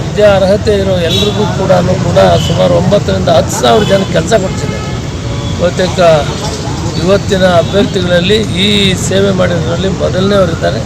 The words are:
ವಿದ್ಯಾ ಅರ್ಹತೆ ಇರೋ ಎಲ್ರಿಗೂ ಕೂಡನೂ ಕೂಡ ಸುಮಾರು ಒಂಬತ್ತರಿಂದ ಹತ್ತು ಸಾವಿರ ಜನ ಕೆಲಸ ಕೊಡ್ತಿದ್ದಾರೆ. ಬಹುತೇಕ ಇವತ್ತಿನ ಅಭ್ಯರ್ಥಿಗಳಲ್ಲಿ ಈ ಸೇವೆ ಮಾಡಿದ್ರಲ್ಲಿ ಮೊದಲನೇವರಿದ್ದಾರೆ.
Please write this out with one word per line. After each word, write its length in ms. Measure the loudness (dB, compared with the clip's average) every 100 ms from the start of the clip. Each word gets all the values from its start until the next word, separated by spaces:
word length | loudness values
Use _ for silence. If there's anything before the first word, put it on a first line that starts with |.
ವಿದ್ಯಾ 260 | -6 2 2 4
ಅರ್ಹತೆ 340 | 2 0 0 0
ಇರೋ 140 | 0 0 0
ಎಲ್ರಿಗೂ 360 | 0 0 0 -2 -2
ಕೂಡನೂ 400 | 2 2 2 0 0
ಕೂಡ 140 | 2 4 2 0
ಸುಮಾರು 280 | 0 2 2
ಒಂಬತ್ತರಿಂದ 480 | 2 2 0 -2 2 2
ಹತ್ತು 180 | 0 0
ಸಾವಿರ 220 | 2 2 2
ಜನ 100 | 0 0 -2
ಕೆಲಸ 180 | 0 0
ಕೊಡ್ತಿದ್ದಾರೆ. 420 | 0 -4 -4 -6 -6 -6 -8 -8 -6 -6 -4 -2
ಬಹುತೇಕ 400 | -2 0 -2 2 4 4 0 -4 -6 -6 -6 -6 -4 -2
ಇವತ್ತಿನ 440 | 0 0 0 0 2 2
ಅಭ್ಯರ್ಥಿಗಳಲ್ಲಿ 760 | 2 0 0 0 0 0 2 0 0 -2 0
ಈ 20 | 0 0 0 0
ಸೇವೆ 220 | 0 0 0
ಮಾಡಿದ್ರಲ್ಲಿ 500 | 0 0 -2 -2 -2 -2
ಮೊದಲನೇವರಿದ್ದಾರೆ. 760 | -2 0 0 2 0 0 -2 -2